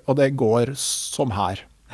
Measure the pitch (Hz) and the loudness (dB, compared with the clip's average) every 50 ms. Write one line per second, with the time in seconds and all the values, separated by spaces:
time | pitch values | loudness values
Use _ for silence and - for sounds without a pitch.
0 | - - 135 143 139 135 143 131 127 107 113 120 120 127 139 - - - - - | -4 0 2 2 2 2 2 2 2 4 4 4 2 0 -2 -4 -6 -4 -4 -6
1 | - - - - 143 123 107 101 98 90 95 - - - _ _ _ - | -6 -6 -4 -2 -2 -2 0 0 -2 -2 -4 -6 -10 -16 _ _ _ -20